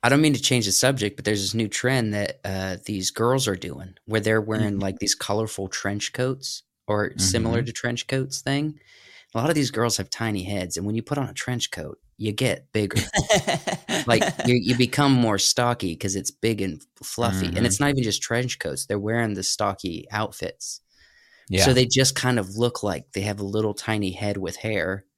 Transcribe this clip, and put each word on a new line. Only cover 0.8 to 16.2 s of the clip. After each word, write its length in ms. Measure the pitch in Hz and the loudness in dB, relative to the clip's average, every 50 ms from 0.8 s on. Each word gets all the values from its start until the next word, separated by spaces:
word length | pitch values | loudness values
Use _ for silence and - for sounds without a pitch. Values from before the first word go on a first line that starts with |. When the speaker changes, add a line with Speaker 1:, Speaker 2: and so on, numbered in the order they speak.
| - 127 139 131 104 104 - | 4 4 2 2 0 -2 -4
Speaker 1:
but 80 | - - | -2 -2
there's 160 | 104 107 101 | 0 0 0
this 120 | 98 95 98 | 0 -2 0
new 140 | 113 113 104 | -2 -2 -2
trend 460 | - - - 123 135 131 113 107 104 | -2 -2 0 2 2 2 2 0 -2
that, 260 | 104 101 - - - _ | -2 -2 -4 -6 -6 _
uh, 340 | 95 95 95 92 95 92 87 - | -6 -4 -4 -4 -4 -6 -8 -6
these 240 | - 107 98 92 - | -6 -6 -4 -4 -4
girls 360 | - - 113 120 127 135 131 117 | -2 0 2 2 4 2 2 0
are 80 | 98 | -2
doing 400 | 90 - - 76 - 92 92 87 _ _ | -2 -4 -10 -10 -10 -12 -14 -16 _ _
where 140 | - 107 110 | -2 -2 0
they're 220 | 101 107 110 110 | 2 4 2 2
wearing, 320 | 104 107 110 107 107 104 101 | 2 0 0 0 0 0 0
Speaker 2:
Mm-hmm. 60 | 98 | -2
Speaker 1:
like, 180 | 98 98 92 - | -2 -4 -4 -4
these 160 | - 101 - | -2 -2 -2
colorful 520 | - - - 101 107 110 107 - - 98 95 | -2 -2 -2 0 0 0 -2 -4 -6 -8 -6
trench 440 | - - - 98 101 101 101 - _ | -8 -6 -4 -4 -4 -2 -4 -6 _
coats 500 | - 127 131 131 131 - - - - _ _ _ _ _ | -2 -2 -2 -2 -4 -8 -10 -10 -10 _ _ _ _ _
or 280 | - 107 104 107 - - - | -2 0 0 0 -2 -2 0
similar 420 | 95 95 92 117 113 113 117 117 | 0 2 2 2 0 2 0 0
Speaker 2:
Mm-hmm. 60 | 127 113 | 0 -2
Speaker 1:
to 40 | |
trench 360 | 113 - - 123 120 120 - - | -6 -4 -4 -4 -4 -4 -4 -2
coats 340 | 135 135 131 135 135 - | -2 -2 -2 -2 -6 -6
thing. 380 | - 139 139 143 151 156 151 - _ _ - - - - - - - _ _ | -4 -2 0 0 0 -2 -4 -8 _ _ -20 -20 -20 -20 -20 -20 -20 _ _
A 40 | 113 | -2
lot 120 | 120 156 | 2 2
of 60 | 165 | 2
these 160 | 151 143 127 | 2 2 0
girls 260 | - 110 117 120 110 - | 2 2 2 2 2 0
have 120 | 98 - | -4 -6
tiny 340 | - - 113 113 107 98 90 | -4 -4 -2 -2 -2 -2 -4
heads, 320 | 92 101 101 92 87 - 85 | -4 -4 -4 -4 -4 -4 -4
and 80 | 95 | -4
when 100 | 104 107 | -2 -2
you 60 | 113 | -4
put 160 | 117 - 147 143 | -4 -4 -4 -2
on 120 | 135 135 | -2 -4
a 40 | 135 | -6
trench 380 | - - - 123 120 - - | -8 -6 -4 -4 -4 -4 -4
coat, 280 | - - 80 73 - _ _ _ _ _ | -6 -8 -10 -12 -12 _ _ _ _ _
you 140 | 101 107 101 | -4 -4 -2
get 380 | 104 127 123 95 - - _ _ | 0 0 0 0 -2 -6 _ _
bigger. 280 | 110 104 98 95 113 | 0 0 2 2 0
Speaker 3:
<laughs> 100 | 101 - - 202 - - 214 196 - - - - - - 175 - - - 226 - 311 | -2 0 0 -2 2 2 2 2 2 0 -2 -2 -2 -4 -6 -6 -6 -4 -4 -2 2
Speaker 1:
Like, 180 | - 117 110 - 151 - - - | 4 4 4 4 2 -2 0 2
you, 100 | 120 123 | 4 4
you 200 | 123 90 98 123 120 | 4 4 2 2 4
become 340 | 127 117 - - 147 139 | 2 2 4 2 4 4
more 260 | 135 127 120 113 104 98 | 6 6 4 4 4 2
stocky 560 | - - - - 123 120 120 117 - 92 82 | 2 2 2 2 2 2 2 0 -2 -6 -6
'cause 200 | 78 - 101 95 | -4 -4 -4 -4
it's 160 | 98 | -4